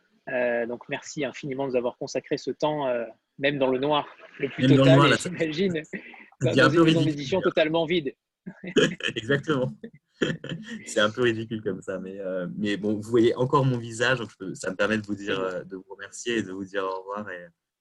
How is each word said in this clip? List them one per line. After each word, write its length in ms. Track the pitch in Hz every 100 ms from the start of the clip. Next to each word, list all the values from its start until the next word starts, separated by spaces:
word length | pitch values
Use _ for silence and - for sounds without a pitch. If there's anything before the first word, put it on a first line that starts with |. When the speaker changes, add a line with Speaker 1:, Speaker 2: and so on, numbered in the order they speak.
| _ _ -
Speaker 1:
Euh, 380 | 127 123 117 117
donc, 160 | 120 -
merci 360 | 135 - 156
infiniment 400 | 127 - 143 131 139
de 40 |
nous 40 | 123
avoir 200 | 120 -
consacré 400 | 139 127 - 143
ce 140 | 131
temps, 360 | - 151 151 135
euh, 180 | 120 110 - _ -
même 200 | 139 143
dans 100 | 131
le 100 | 127
noir 280 | 143 147 - - - -
le 120 | 135
plus 180 | - 131
Speaker 2:
Même 80 | 135
dans 80 |
le 60 | 135
Speaker 1:
total, 60 | -
Speaker 2:
noir, 100 | 139
Speaker 1:
et 40 |
Speaker 2:
là, 60 | 113
ça 140 | -
Speaker 1:
j'imagine, 520 | 170 160 151 196 160
Speaker 2:
ça 60 | - 196 - - - _
Speaker 1:
dans, 80 | 151
Speaker 2:
devient 100 | 135
un 40 | 135
Speaker 1:
dans 40 |
Speaker 2:
peu 40 | 170
Speaker 1:
une 40 |
maison 140 | 160 165
Speaker 2:
ridicule, 180 | 151 143
Speaker 1:
d'édition 220 | 135 190
Speaker 2:
d'ailleurs. 160 | 175
Speaker 1:
totalement 320 | 170 156 165 156
vide. 280 | 175 131 - _ _ 185
Speaker 2:
<laughs> 680 | - - - - - - 117
Exactement. 560 | 110 139 160 139 127 - 226 - _ _
<laughs> 640 | - 165 - 170 214 226 -
C'est 140 | 110
un 100 | 107
peu 120 | 123
ridicule 400 | 123 110 113 110
comme 180 | 104 92
ça, 180 | - 92
mais, 200 | 92 98
euh, 280 | 95 92 87 -
mais 200 | 104 98
bon, 180 | 104
vous 160 | 107 107
voyez 240 | 120 113 -
encore 280 | 131 147
mon 140 | 135 120
visage, 400 | 117 110 120 123
donc 120 | 104
je 60 | -
peux, 180 | 95
ça 160 | - 95
me 60 | 92
permet 220 | 104 107
de 80 | 104
vous 80 |
dire, 220 | 101 101 98
Speaker 1:
C'est 200 | 92 90
bon. 40 |
Speaker 2:
euh, 40 |
de 120 | 92 95
vous 80 | 95
remercier 480 | 98 98 - 120 113
et 40 |
de 100 | 92
vous 120 | 95
dire 200 | 95 98
au 160 | 95 95
revoir 300 | 95 104 101
et, 160 | 90 87 _ _ _